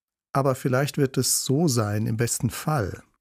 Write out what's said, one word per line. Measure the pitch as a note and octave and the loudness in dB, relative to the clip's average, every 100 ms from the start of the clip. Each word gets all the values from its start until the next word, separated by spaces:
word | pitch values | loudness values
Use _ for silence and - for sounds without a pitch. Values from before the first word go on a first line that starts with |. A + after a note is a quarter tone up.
| _ _ _ | _ _ _
Aber | - C#3 | 0 0
vielleicht | C3 D3 B2+ C#3+ - | 2 0 0 0 0
wird | C3+ - | 0 2
es | - - | 0 0
so | - C3+ E3+ | 0 2 2
sein, | A#2+ G#2 G#2 A2+ | 2 0 0 -2
im | A2+ | 0
besten | A#2 - A#2+ | -2 -2 -4
Fall, | - - D3+ F#2+ - - _ | -4 -2 -2 -2 -6 -14 _